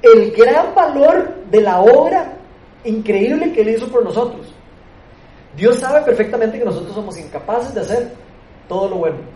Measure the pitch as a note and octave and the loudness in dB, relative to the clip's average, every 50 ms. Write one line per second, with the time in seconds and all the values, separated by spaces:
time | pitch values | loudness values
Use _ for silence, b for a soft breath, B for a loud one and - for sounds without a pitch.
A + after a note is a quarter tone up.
0 | - A#3 A3+ G#3+ - - - G#3 A#3 B3+ - D#4 F4+ - - G4 E4+ D4+ C#4 C#4 | 8 8 8 8 6 0 2 2 4 4 4 0 0 0 0 0 0 0 0 2
1 | C#4+ D#4+ - - - - - - - - G#3 G#3+ G#3 G3 F3+ F3+ F#3+ A3+ - - | 4 4 4 2 -2 -4 -10 -14 -8 0 2 2 2 2 0 4 6 6 6 6
2 | - - F#4+ F#4 D#4+ - - - - - - - - - - _ - A#3 G#3+ A3 | 4 2 0 -2 -4 -4 -14 -20 -20 -20 -20 -20 -20 -20 -20 _ -8 -6 -6 -6
3 | G#3 G#3+ G3 G3 G#3+ B3 D4+ - E4+ D#4+ - A3+ G#3+ G#3+ A3+ A3+ B3+ - B3+ A#3+ | -4 -2 0 0 0 0 0 -2 -2 -2 0 0 0 0 -2 -4 -4 -2 -2 -2
4 | A3 - - A3 A#3+ A#3+ A#3 - - - - - - - - - - - - - | -2 0 -4 -4 -4 -4 -8 -14 -20 -20 -20 -20 -20 -20 -20 -20 -20 -20 -20 -20
5 | - - b b b b b b b b - C#3+ F#3 A#3+ A#3+ A#3+ C4 C4 C#4+ D4+ | -20 -20 b b b b b b b b -10 0 2 2 2 2 -2 0 0 0
6 | D4 C4 G#3+ - G#3 - - A3+ A3+ A3 - - A#3+ G3 E3+ E3+ E3+ - - G#3+ | 2 0 0 0 -2 -4 -2 -4 -4 -4 -4 -4 -6 -6 -6 -8 -10 -10 -12 -12
7 | G3+ F#3+ F3 F3 D#3 - - D3 - - A3 A#3+ A#3+ C4+ - G#3 D#3+ - G#3 A#3+ | -12 -12 -14 -16 -16 -14 -14 -12 -8 -6 -6 -6 -6 -6 -8 -8 -6 -4 -4 -6
8 | A#3+ - - - - - - - - - - - - - F3+ F#3+ G3 F#3 F#3 F3 | -6 -8 -14 -20 -20 -20 -20 -20 -20 -20 -20 -20 -14 -8 -6 -4 -4 -4 -4 -4
9 | E3 D#3 C#3 C3 - - - | -4 -6 -6 -8 -16 -20 -20